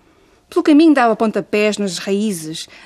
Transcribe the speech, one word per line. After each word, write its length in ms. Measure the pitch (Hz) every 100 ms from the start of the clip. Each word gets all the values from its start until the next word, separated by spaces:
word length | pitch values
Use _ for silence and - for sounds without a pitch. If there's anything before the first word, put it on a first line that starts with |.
| _ _ _ _ _
Pelo 140 | 359
caminho 320 | 330 294 330
dava 200 | 277 240
pontapés 600 | 214 226 202 - 214 214 202
nas 220 | 202 170
raízes, 680 | - 196 214 175 156 160 - -